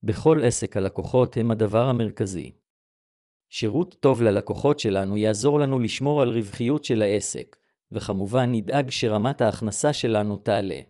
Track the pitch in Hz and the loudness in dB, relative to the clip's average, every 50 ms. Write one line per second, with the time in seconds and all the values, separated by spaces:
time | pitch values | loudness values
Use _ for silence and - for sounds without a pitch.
0 | - 107 107 - - 156 160 156 147 123 110 - - 104 - 104 95 95 - - | -2 -2 -4 2 4 4 4 6 4 2 0 0 -4 -4 -4 -2 -2 -2 -4 -6
1 | 95 - - 127 127 120 - 127 113 117 113 107 110 104 101 113 120 135 127 117 | -8 0 2 2 2 2 0 -2 0 0 0 0 0 2 2 2 2 2 0 0
2 | 117 107 - - 110 98 95 85 73 64 - _ _ _ _ _ _ _ _ _ | -2 -4 -2 -4 -6 -4 -4 -8 -10 -10 -16 _ _ _ _ _ _ _ _ _
3 | _ _ _ _ _ _ _ _ _ _ - - - 110 104 139 180 180 - _ | _ _ _ _ _ _ _ _ _ _ -8 -4 -4 -2 0 0 -2 -2 -6 _
4 | - 143 131 117 120 110 98 101 95 - 104 90 - 147 147 147 - 113 98 95 | 4 4 4 6 4 4 4 2 0 -2 -8 0 2 0 0 2 0 0 0 0
5 | 98 95 101 104 107 110 107 104 110 143 147 151 147 135 135 131 120 110 - - | 0 0 -2 0 0 0 0 2 2 2 2 2 2 0 0 0 -2 -2 -4 -2
6 | 131 139 147 147 139 120 123 117 110 98 98 - 120 117 143 151 147 - 123 110 | -2 0 2 2 2 2 0 -2 -4 -4 -6 -4 -2 0 0 -2 0 -2 0 2
7 | 107 101 104 104 101 - - 62 62 - _ _ _ _ _ _ _ _ 110 107 | 2 2 0 0 -2 -4 -8 -10 -12 -14 _ _ _ _ _ _ _ _ -10 -10
8 | - - 104 95 98 98 107 131 127 120 127 113 104 - - 143 143 127 127 - | -6 -4 -4 -4 -4 -2 0 0 0 2 0 -2 -2 -2 -2 -2 -2 -2 -4 -2
9 | - 117 107 104 104 127 139 - 127 110 101 - 120 110 101 - - 147 147 - | -2 0 0 0 0 0 0 0 0 0 0 -2 -4 -6 -6 0 0 0 0 0
10 | - 123 113 107 104 104 104 101 101 - 104 101 98 95 85 67 - _ | -2 0 0 0 0 -2 -4 -6 -2 -2 -2 0 -2 -4 -8 -10 -12 _